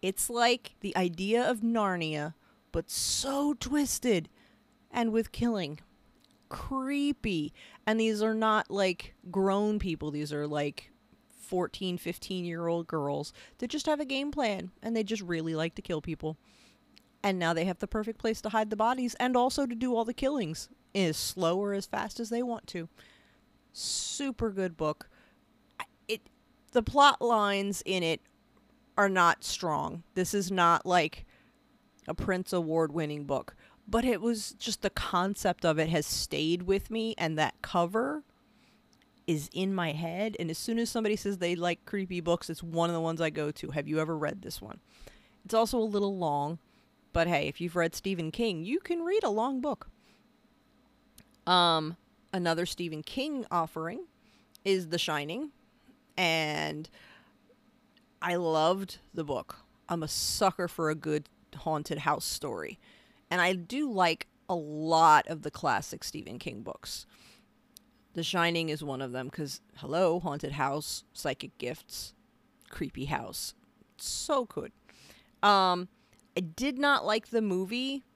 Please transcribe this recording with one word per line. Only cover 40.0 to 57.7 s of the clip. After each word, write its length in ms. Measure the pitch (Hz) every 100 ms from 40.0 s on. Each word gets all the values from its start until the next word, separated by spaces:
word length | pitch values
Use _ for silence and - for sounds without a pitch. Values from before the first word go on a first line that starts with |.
| 165 170 220 208
And 120 | 170
as 80 | 165
soon 200 | - 226
as 120 | 233
somebody 260 | 233 220 208
says 220 | 202 196
they 180 | 175 175
like 300 | 175 170 -
creepy 340 | 202 190 180
books, 300 | 165 170 -
it's 120 | 165
one 280 | 170 165 170
of 40 |
the 60 | 170
ones 220 | 165 165
I 80 | 165
go 200 | 151 147
to. 200 | 147 -
"Have 180 | 151 147
you 100 | 156
ever 200 | 156 160
read 240 | 151 196
this 180 | - -
one?" 200 | 107 - _ - - - _ _
It's 120 | -
also 240 | 226 226 254
a 20 |
little 380 | 220 202 202 196
long, 400 | 165 143 143 165 _ _ _ _ _
but 140 | 170 165
hey, 200 | 165 151
if 140 | -
you've 140 | 170 170
read 180 | 165
Stephen 360 | - 196 190 160
King, 320 | 160 233 170
you 160 | 170 302
can 220 | - 339
read 240 | 330 415
a 60 | 427
long 320 | 208 240 262
book. 260 | 285 254 - - _ _ _ _ _ _ _ _ _ _ _ - - _ -
Um, 500 | 180 175 160 156 170 _ _ _
another 360 | 190 175 165 175
Stephen 360 | - 175 156
King 440 | 156 - 285 285 226
offering 540 | 175 160 - 160 226 349 _ _ _ _ - 196
is 220 | 190 170
The 100 | 165
Shining, 540 | - 151 143 190 302 - _ _ _ - _
and 760 | - 180 160 156 151 156 151 156 - - - _ _ _ _ _